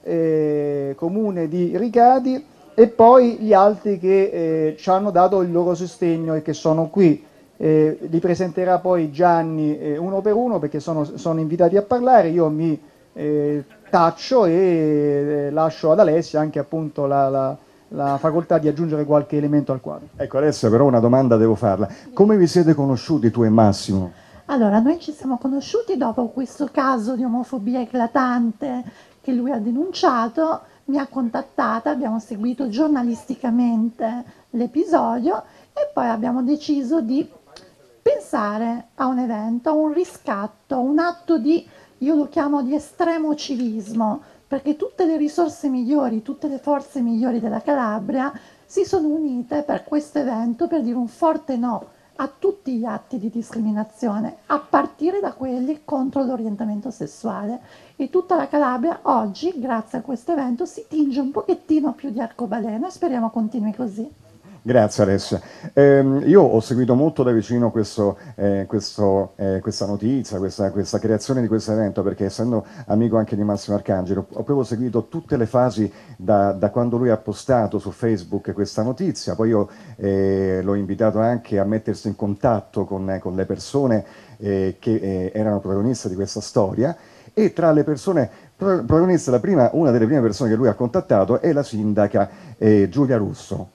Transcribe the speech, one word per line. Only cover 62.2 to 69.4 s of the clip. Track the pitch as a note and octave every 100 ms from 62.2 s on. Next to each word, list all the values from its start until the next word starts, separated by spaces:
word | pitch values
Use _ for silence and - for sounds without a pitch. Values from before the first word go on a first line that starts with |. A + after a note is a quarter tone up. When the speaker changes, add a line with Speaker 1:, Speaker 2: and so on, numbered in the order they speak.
Speaker 3:
arcobaleno | A#3 - A#3+ A#3+ A3 G#3+ F4
e |
speriamo | F#4 E4 B3 A3+
continui | A#3 G#3+ B3+ G#3
così. | G#3+ B3 G3+ B3+ - - - - G3+ A2+
Speaker 2:
Grazie | B2 G#2 -
Alessia. | G2+ G2 - G2 - - -
Ehm, | - C#3+ C#3 C3+ C3+ C3+
io | G3
ho | C#3+ A2
seguito | - A#2+ A#2+ B2
molto | D#3 D3+
da | B2+
vicino | A2+ G#2 B2 A#2
questo, | A#2 G#2 - G2+ F#2+ -
eh, | - G2+ G2 F#2+
questo, | G#2+ - - G2+ G2 F#2+
eh, | -